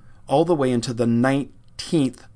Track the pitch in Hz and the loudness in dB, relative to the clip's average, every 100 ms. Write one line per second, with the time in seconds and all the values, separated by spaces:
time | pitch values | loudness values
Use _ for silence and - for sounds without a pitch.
0 | - - - 139 170 160 131 120 123 117 | -20 -16 -2 0 2 0 0 0 -2 -2
1 | 117 117 131 139 - - - - - 165 | 0 2 2 0 -4 -12 -20 -18 -2 0
2 | 131 - - | 0 -4 -18